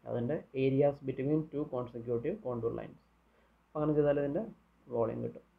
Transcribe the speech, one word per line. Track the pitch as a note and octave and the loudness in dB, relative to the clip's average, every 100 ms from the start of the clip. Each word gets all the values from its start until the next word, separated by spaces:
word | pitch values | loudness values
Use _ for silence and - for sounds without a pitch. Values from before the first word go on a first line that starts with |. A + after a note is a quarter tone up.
| A#2 | -4
അതിൻ്റെ | A#2+ A#2+ D#3+ - C3+ | -2 -2 -4 -4 0
areas | C3 C3+ C#3+ C#3+ C3+ | 2 6 4 2 -6
between | C3 C3+ D#3 D#3 | -4 0 0 0
two | C#3+ D3 | -6 -4
consecutive | B2 A#2+ A#2+ A#2 A#2+ C3+ G#3 B2+ | -4 -4 -8 -4 -2 -2 -4 -4
contour | B2 A2+ A2+ | -2 -2 -4
lines. | A2 - _ _ _ _ _ _ _ | -8 -14 _ _ _ _ _ _ _
അപ്പോൾ | D#3 | -2
അങ്ങനെ | D3+ D3+ | 2 4
ചെയ്താൽ | C#3+ C#3+ | 4 4
ഇതിൻ്റെ | C#3+ D#3 - - _ _ - | 2 -2 -4 -10 _ _ -6
volume | A#2+ A2+ A#2+ | 0 0 0
കിട്ടും. | A#2 A#2 _ | -6 -8 _